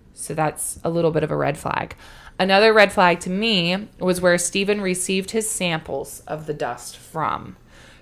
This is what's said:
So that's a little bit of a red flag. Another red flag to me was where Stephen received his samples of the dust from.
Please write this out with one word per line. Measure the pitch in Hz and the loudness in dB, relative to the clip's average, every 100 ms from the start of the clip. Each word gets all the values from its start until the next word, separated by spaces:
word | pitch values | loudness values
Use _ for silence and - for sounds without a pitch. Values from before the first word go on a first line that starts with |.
| - | -20
So | - - | -16 -8
that's | 156 156 - - - | -2 -2 -2 -10 -6
a | 170 | -4
little | 170 165 | 0 2
bit | 156 | 2
of | 151 | -2
a | 147 | -2
red | 139 - | -2 -2
flag. | - - - - - - - - | -4 -4 -6 -12 -20 -20 -16 -2
Another | 190 196 220 | 2 6 8
red | 214 202 | 8 6
flag | 208 180 175 | 6 4 4
to | 180 | -2
me | 185 226 196 170 185 214 - | -2 0 2 0 -2 -6 -4
was | 180 180 | -2 2
where | 180 175 | 2 2
Stephen | 175 196 196 208 | 0 -2 0 0
received | 190 180 - 190 190 | -2 -4 -2 -4 -2
his | 220 214 | -6 -4
samples | - 180 160 - 135 - - - | -4 -2 -4 -4 -8 -8 -14 -10
of | 156 156 | -10 -8
the | |
dust | 151 139 123 - - | -6 -6 -8 -14 -18
from. | - 160 143 - - - - - - - | -12 -6 -4 -6 -10 -20 -20 -20 -20 -18